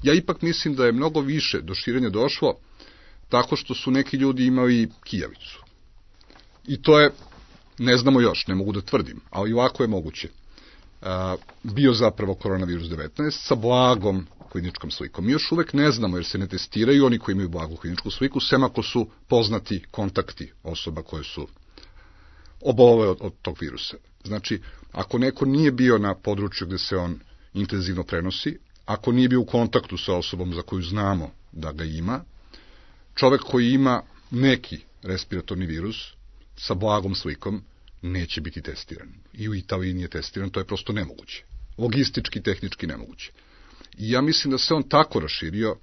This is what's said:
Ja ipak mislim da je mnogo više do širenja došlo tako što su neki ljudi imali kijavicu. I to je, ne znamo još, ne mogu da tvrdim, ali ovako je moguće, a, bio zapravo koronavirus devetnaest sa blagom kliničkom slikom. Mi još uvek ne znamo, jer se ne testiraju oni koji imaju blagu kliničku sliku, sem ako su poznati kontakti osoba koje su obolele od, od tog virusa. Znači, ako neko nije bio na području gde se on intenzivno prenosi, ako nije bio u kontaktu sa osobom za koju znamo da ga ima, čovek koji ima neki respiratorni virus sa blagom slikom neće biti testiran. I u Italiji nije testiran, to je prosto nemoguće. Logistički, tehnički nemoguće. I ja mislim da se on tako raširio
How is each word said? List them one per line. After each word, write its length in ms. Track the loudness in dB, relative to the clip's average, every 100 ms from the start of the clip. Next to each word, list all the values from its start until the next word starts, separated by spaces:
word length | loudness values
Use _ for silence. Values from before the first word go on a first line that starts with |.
Ja 100 | 4
ipak 280 | 2 2 -4
mislim 340 | -2 -2 -2 2
da 100 | 2
je 60 |
mnogo 300 | 4 0 0
više 400 | 0 -2 -2 -4
do 140 | -6 -8
širenja 340 | -2 0 0
došlo 480 | 0 0 2 -2 -2 -12 -20 -20 -20 -20 -20 0
tako 260 | 2 2 -2
što 200 | -4 -6
su 160 | 0
neki 260 | 2 2 2
ljudi 280 | 2 4 2
imali 440 | 4 4 4 2 -4
kijavicu. 600 | -8 -6 -6 -12 -20 -20 -20 _ -20 -20 -20 _ -20 -20 -20 _ -8
I 140 | -2
to 180 | 6 8
je, 120 | 8 2 -20 -20 -20 -20 -20 -2
ne 200 | 2 4
znamo 240 | 6 6
još, 260 | 4 2 -2
ne 80 | -2
mogu 160 | 0
da 100 | -4
tvrdim, 380 | 0 -2 -2 -10 -10
ali 240 | -4 0
ovako 300 | 2 2 2
je 40 | 0
moguće, 420 | 0 -4 -10 -14 -16 -20 -20 -20 -20 -20 -14
a, 340 | -6 -4 -2 -6 -10 -14
bio 300 | -6 4 6
zapravo 400 | 6 2 2 -4 -2
koronavirus 540 | -2 -2 -2 -4 -6
devetnaest 540 | -8 -10 -4 -4 -4
sa 120 | -2 0
blagom 720 | 4 6 6 4 2 -2 -6 -18 -10
kliničkom 400 | -8 -6 -8 -12
slikom. 340 | -10 -10 -4 0
Mi 60 |
još 200 | 0 0
uvek 220 | -2 0
ne 180 | 2 2
znamo, 260 | 2 -2 -2
jer 80 | -4
se 120 | -6
ne 100 | -4
testiraju 580 | -6 -6 0 4 6 6
oni 140 | 4
koji 140 | 0
imaju 160 | -2 -2
blagu 260 | -4 -8 -8
kliničku 360 | -8 -8 -8
sliku, 280 | -2 -2 -2
sem 240 | 2 2
ako 200 | 2 0
su 260 | -2 -2 -2 -8 2
poznati 560 | 2 2 -2 -4 -8 -6
kontakti 600 | -6 -4 -4 -6 -10 -16 -14
osoba 400 | -12 -8 -8 -10
koje 200 | -10 -12
su 240 | -10 -12 -14 -16 -20 -20 -20 -20 -20 -20 -20 -20 -20 -6
obolele 460 | -2 8 8 8 4
od, 80 | 0
od 120 | -6 -8
tog 160 | -10 -8
virusa. 360 | -10 -10 -12 -14 _ _
Znači, 380 | -8 -8 -6 -6 -8 -18 -14
ako 260 | -10 -4 0
neko 280 | 0 2 2
nije 260 | 4 4
bio 260 | 6 6 6
na 180 | 2 -2
području 520 | -2 -2 -4 -6 -6
gde 100 | -6
se 200 | -4 -2
on 220 | -2 -6 -12 -20 -10
intenzivno 500 | -6 -4 -2 -2 -4
prenosi, 540 | -4 -4 -4 -4 -6 -8 _ -20 -8
ako 260 | -4 2
nije 180 | 4 4
bio 120 | 4
u 40 | 2
kontaktu 520 | 0 2 0 -2 -8
sa 160 | -2
osobom 400 | -2 -2 -6 -4
za 80 | -6
koju 200 | -6 -6
znamo 500 | -4 -2 0 0 -4 -12 -18
da 200 | -12 -10
ga 120 | -8
ima, 380 | -8 -4 -4 -6 -8 -20 -20 -20 -20 -20 -20 -20 -16 2
čovek 260 | 4 4
koji 300 | 2 2 4
ima 300 | 4 4 2 -2 -20 -8
neki 480 | 2 4 4 -2 -14 -16 -16
respiratorni 640 | -8 -6 -6 -8 -6 -6 -4
virus 300 | -4 -6 -8 -14 -20 -20 -20 -20 -14
sa 180 | -6
blagom 420 | -2 0 0 0 -4
slikom 460 | -6 -6 -6 -8 -10 -20 -20 -12
neće 400 | -6 -4 -4 -6
biti 200 | -8 -10
testiran. 460 | -12 -12 -14 -18 -18 -20 -20
I 160 | -10 -6
u 60 | -6
Italiji 380 | -4 -4 -4
nije 140 | -4 -6
testiran, 420 | -8 -10 -8 -6
to 100 | -6
je 60 | -6
prosto 280 | -8 -6
nemoguće. 500 | -6 -8 -12 -18 -20 -16 -16 -16 -6
Logistički, 640 | -2 0 0 -2 -6 -6
tehnički 460 | -4 -4 -6 -8 -10
nemoguće. 440 | -10 -14 -18 -20 -20 _ -20 -20 -20 -20 -10
I 140 | -2
ja 100 | 2
mislim 300 | 2 0 0
da 60 | -2
se 160 | 0
on 100 | 0
tako 360 | 2 2 2 0
raširio 560 | -4 -6 -6 -2 -2 -4